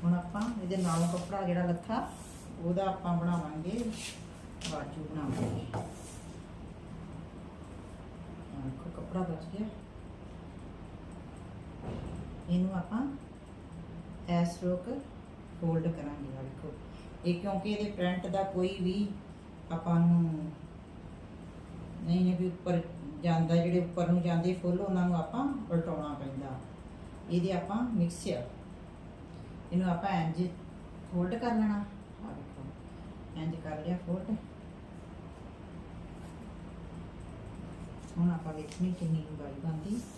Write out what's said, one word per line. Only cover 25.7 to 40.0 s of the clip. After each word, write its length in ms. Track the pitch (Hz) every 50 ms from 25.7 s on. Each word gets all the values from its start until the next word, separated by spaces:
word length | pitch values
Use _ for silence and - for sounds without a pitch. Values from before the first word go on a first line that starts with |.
ਉਲਟਾਉਣਾ 440 | 175 165 160 160 156 151 147 147 143
ਪੈਂਦਾ। 460 | 127 139 135 135 135 139 139 131 127 - - - - - - - - - - - - - -
ਇਹਦੇ 220 | 170 180 170 190 190
ਆਪਾਂ 300 | 175 170 - 202 233 247
ਮਿਕਸ 460 | 247 220 185 170 170 - - - 202
ਆ, 140 | 170 123 120 - - - - - - - - - - - - - - - - - - - - - - - - - 175
ਇਹਨੂੰ 180 | 180 185 185
ਆਪਾਂ 200 | 170 170 - 190
ਇੰਝ 380 | 175 170 165 160 165 175 180 175 - - - - - - - - - - - - 180
ਫੋਲਡ 220 | 175 180 185 220
ਕਰ 200 | 220 233 240 226
ਲੈਣਾ। 200 | 220 214 208 208
ਆਹ 580 | 202 208 202 - - - - - - - 220 -
ਦੇਖੋ, 300 | - - - - - - - - - - - - - - - - - - - -
ਇੰਝ 180 | 160 160 165 160
ਕਰ 220 | - - 156 151 151
ਲਿਆ 180 | 156 170 180
ਫੋਲਡ। 400 | 180 - 170 175 190 - - 214 - - - - - - - - - - - - - - - - - - - - - - - - - - - - - - - - - - - - - - - - - - - - - - - - - - - - - - - - - - - - - - - - - - - - - - - - - - - - 170
ਹੁਣ 120 | 170 175
ਆਪਾਂ 220 | 170 165 165 160 151
ਵੇਖਣੀ 400 | 156 156 - - - 180 185 180
ਕਿੰਨੀ 260 | - 170 160 160 160
ਲੰਬਾਈ 340 | 156 151 156 156 147 - -
ਬਣਦੀ। 480 | - 170 165 156 156 160 196 214 247